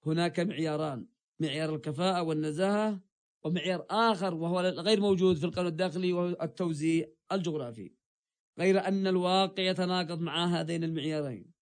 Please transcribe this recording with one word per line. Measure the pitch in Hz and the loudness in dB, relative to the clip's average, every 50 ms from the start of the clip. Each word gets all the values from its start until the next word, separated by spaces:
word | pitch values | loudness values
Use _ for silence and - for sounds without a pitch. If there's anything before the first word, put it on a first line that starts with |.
| _ | _
هناك | 151 156 170 170 175 - 180 | 0 0 0 0 0 0 -2
معياران، | 170 208 - 139 160 160 151 151 156 151 135 117 - - _ _ _ _ _ _ | -2 -2 -2 -2 -2 -2 0 -2 -2 -2 -4 -6 -10 -12 _ _ _ _ _ _
معيار | 160 147 131 156 160 156 156 | -4 -2 -2 -2 -2 -2 -4
الكفاءة | 151 - 151 147 147 180 190 185 180 | -4 -4 -6 -4 0 0 0 2 2
والنزاهة، | 175 165 156 156 156 151 151 160 190 196 202 208 214 220 208 190 - _ _ _ _ _ _ _ - | 0 0 0 0 0 -2 0 0 0 2 2 2 2 0 -2 -4 -8 _ _ _ _ _ _ _ -4
ومعيار | 156 175 180 147 180 180 170 - - | -2 -2 0 0 -2 -2 -2 -4 -2
آخر | 185 214 226 226 214 165 196 185 170 | 2 4 4 4 2 2 0 -2 -2
وهو | 160 165 170 180 180 | -2 -2 0 0 2
غير | 180 185 180 - - 208 220 208 | 2 0 0 0 2 2 2 4
موجود | 202 202 196 175 185 185 180 | 4 4 4 6 6 4 4
في | 147 156 | 4 0
القانون | 175 - 180 180 175 | -2 0 0 -2 -2
الداخلي | 160 156 185 180 151 185 185 180 175 | 0 0 -2 -2 0 0 0 0 0
وهو | 175 175 180 180 - | 0 0 -2 -2 -4
التوزيع | 165 156 - - 180 170 160 143 151 160 160 165 156 - _ _ _ _ | -6 -8 -4 -4 -2 -2 -2 0 0 2 2 2 0 -2 _ _ _ _
الجغرافي، | 185 196 170 170 151 151 131 120 110 110 95 - _ _ _ _ _ _ _ _ _ _ _ _ _ - | -2 -2 -2 -2 -4 -4 -6 -6 -10 -12 -14 -16 _ _ _ _ _ _ _ _ _ _ _ _ _ 0
غير | 175 190 190 196 - | 2 4 4 4 2
أن | 196 196 196 190 | 2 0 0 0
الواقع | 190 185 185 180 180 185 190 190 190 190 196 185 | 0 0 0 2 2 4 4 2 2 0 -2 0
يتناقض | 185 185 185 180 180 180 180 175 156 175 160 | 0 0 0 0 0 0 0 -2 -2 -4 -4
مع | 170 156 143 165 175 | -4 -4 -2 0 0
هذين | 170 165 160 165 160 170 165 165 | 2 0 0 0 -2 -2 -2 -2
المعيارين | 165 165 160 139 156 156 151 147 139 120 95 - - _ _ | -2 -2 -2 -2 -2 -2 -2 -4 -4 -6 -10 -14 -18 _ _